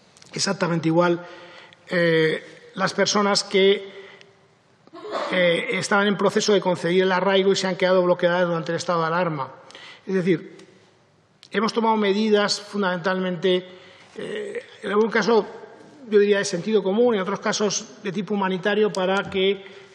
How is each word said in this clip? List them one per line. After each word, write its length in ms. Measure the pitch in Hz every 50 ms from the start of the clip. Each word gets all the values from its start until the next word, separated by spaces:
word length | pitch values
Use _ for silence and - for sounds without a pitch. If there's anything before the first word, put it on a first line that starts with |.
| _ _ _ _ - - -
Exactamente 560 | 151 - 208 190 - 185 165 170 165 151 165
igual, 380 | 160 170 175 175 175 170 - - - - - - - - - - - - _ -
eh, 800 | 180 175 170 170 160 160 160 160 - - - - - - - - -
las 200 | 185 190 180 -
personas 480 | - 196 185 - 208 208 202 202 190 -
que, 580 | - - 185 190 196 202 208 - - - - - - - - - - _ _ _ _ _ _ _ _ _ _ _ _ - 339 - - - - - - -
eh, 360 | 180 180 175 170 170 - 254 233
estaban 340 | 185 - - 214 202 202
en 100 | 208 202
proceso 360 | 170 202 196 - 214 208 - 208
de 80 | 190
conceder 420 | - 185 175 160 - 170 180 190 185
el 100 | 190 185
arraigo 400 | 180 185 196 196 196 190 196 190
y 40 |
se 100 | 190 -
han 100 | 190 180
quedado 260 | 180 185 180 185 190 180
bloqueadas 440 | 180 175 180 180 170 175 180 185
durante 240 | 170 170 165 156 165 165
el 40 |
estado 240 | 160 - - 175 165
de 60 | 160 160
alarma. 440 | 165 175 185 170 156 143 131 135 - - - - - - - - - - _
Es 80 | - 190
decir, 420 | 190 170 190 170 151 95 - - - - - - - _ _ _ _ _ _ _ _ _ _ _ _ - -
hemos 220 | - 202 220 214 -
tomado 240 | 233 220 226 220
medidas 640 | 214 208 196 196 208 220 220 208 208 208 196 - -
fundamentalmente, 1080 | - - - 208 202 180 180 175 160 196 185 185 185 185 180 165 180 190 180 185 180 - - - - - - - - - -
eh, 480 | 226 - - 208 214 208 202 - - - - - - -
en 80 | 196
algún 200 | 196 208 220 220
caso, 360 | 185 220 190 202 233 214 196 - - - - - - - - - - - 262 226
yo 100 | 208 202
diría, 200 | 208 202 202 196
de 60 | 196
sentido 380 | - - 170 165 202 220 208 180
común, 320 | 190 190 220 240 247 226
en 60 | 196
otros 200 | 185 196 196 185
casos 640 | - 214 196 - 214 202 180 - - - - - -
de 100 | 208 160
tipo 220 | 196 196 - 214
humanitario, 580 | 202 190 185 185 180 170 208 202 208 214 208 -
para 360 | 196 185 180 190 196 190 -
que, 360 | - 196 185 196 202 196 - - - - - - -